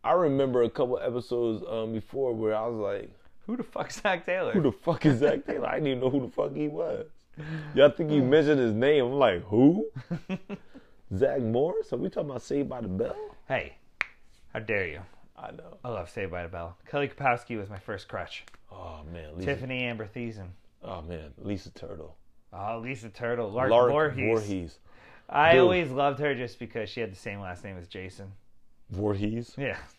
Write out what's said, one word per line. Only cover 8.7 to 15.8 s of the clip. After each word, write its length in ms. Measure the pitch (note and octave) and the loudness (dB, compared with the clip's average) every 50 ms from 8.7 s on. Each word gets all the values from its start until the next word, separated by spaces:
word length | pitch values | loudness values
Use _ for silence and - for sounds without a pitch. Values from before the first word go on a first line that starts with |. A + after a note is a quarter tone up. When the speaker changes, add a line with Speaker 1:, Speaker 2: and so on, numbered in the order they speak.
| G#2+ | 4
Speaker 1:
name. 320 | G#2+ B2 C#3+ D3+ C#3+ B2 | 4 4 6 6 6 4
I'm 80 | A#2+ C3+ | 2 4
like, 300 | C#3+ C3+ A2+ F#2 F2 F2+ | 4 6 6 4 2 -2
"Who?" 420 | F2+ G2+ A2 C3 D3 F3 G#3 - A4 - - - - F3 D#3 | 0 4 8 8 8 8 6 -2 -4 -8 -14 -8 -8 -8 -8
Speaker 2:
<laughs> 180 | - - F#3+ - - - G3+ - - - - C#4 - - - - - - F#2+ | -6 -8 -8 -8 -8 -12 -14 -14 -14 -20 -20 -20 -20 -20 -20 -20 -12 -8 0
Speaker 1:
Zach 260 | F#2+ C3 - C3+ C#3 | 0 2 2 2 0
Morris? 520 | A#2+ A2 A2+ A#2+ D3 E3+ - A4+ G#4+ - - | -2 0 2 2 2 2 0 -4 -4 -4 -4
Are 40 | |
we 120 | - - F#3+ | -4 -4 -4
talking 200 | - - D#3+ C#3+ | -4 -4 -6 -6
about 120 | C3 A#2 | -6 -10
Saved 280 | - - C#3 C#3+ C#3 - | -6 -2 -2 -2 -2 -2
by 120 | C3+ B2 | -4 -6
the 60 | A#2 | -6
Bell? 280 | F#2 F#2 F#2+ - - - G#4 G#4+ G#4 - - - | -4 -2 -2 -2 -2 -4 -8 -10 -14 -14 -20 -6
Speaker 2:
Hey, 300 | - C3+ A#2 D2+ C#2 - - - - _ - - - - - - - - - - - - | -4 -4 -4 -4 -6 -14 -20 -20 -20 _ -8 -8 -8 -8 -20 -20 -20 -20 -20 -20 -10 -10
how 60 | A2+ | -8
dare 280 | A2 G#2+ A2 G2+ F#2 | -4 -2 0 0 0
you? 120 | E2 D2 E2+ F#2 - - - - - _ | -4 -8 -12 -14 -16 -18 -20 -20 -20 _
Speaker 1:
I 140 | - - - | -16 -16 -16
know. 260 | - E2+ E2 - - - | -16 -16 -18 -20 -18 -14